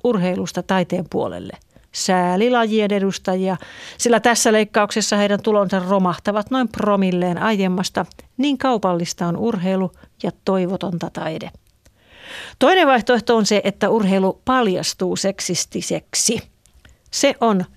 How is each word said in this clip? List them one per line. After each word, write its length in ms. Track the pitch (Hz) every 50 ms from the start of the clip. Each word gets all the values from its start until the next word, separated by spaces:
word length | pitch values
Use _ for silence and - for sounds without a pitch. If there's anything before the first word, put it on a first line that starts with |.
| -
urheilusta 600 | 240 233 202 175 185 180 190 190 170 - 180 180
taiteen 420 | - 196 190 180 165 180 180 180 -
puolelle. 440 | - 175 135 104 87 87 92 95 - - _ _ _ - _ _
Sääli 580 | - - - - 185 180 180 175 180 185 214 247
lajien 440 | 254 240 226 220 214 220 214 202 208
edustajia, 640 | 202 190 196 180 - - - 185 185 190 190 190 - - - - - - - - -
sillä 220 | - 233 226 214
tässä 340 | 214 247 233 220 - 247 214
leikkauksessa 640 | 214 214 208 - 226 208 208 - 220 202 - 220 208
heidän 240 | 208 202 208 202
tulonsa 380 | - 226 214 208 202 180 202 190
romahtavat 720 | 180 180 202 196 185 180 165 - - - 202 214 208 -
noin 160 | 254 262 254 220
promilleen 680 | - - 208 208 202 196 196 185 180 180 175 180 175 165
aiemmasta. 680 | - 214 220 196 190 185 185 180 180 - - 196 185 - - - - _ _ -
Niin 200 | 254 294 277 254
kaupallista 680 | - 269 247 214 - 190 180 170 175 - - - 175 175
on 100 | 170 -
urheilu 540 | 214 233 233 180 170 185 190 185 185 180 - _ - - _ _ -
ja 80 | 196 - _ -
toivotonta 640 | - 190 190 180 175 196 180 - 185 175 165 - 170 -
taide. 380 | - - 156 160 160 - - - - _ _ _ _ _ _ _ _ _ _ - - - - - - - - - -
Toinen 280 | - 277 370 381 339 285
vaihtoehto 500 | 262 233 202 - 247 226 - - 240 226
on 80 | 208
se, 160 | - 214 202 -
että 260 | 190 190 - - 196
urheilu 520 | 190 226 220 185 190 196 190 190 - - -
paljastuu 680 | - 254 262 240 202 185 - 160 - - - 190 185 175
seksistiseksi. 1200 | 180 - 196 196 - - - 180 - - - - - 170 - - - - - - - - - 240 208 - - _ _ _ _ _ - _ - - _ _ -
Se 240 | - - - 277 262 -
on 240 | 240 226 208 185 180 - -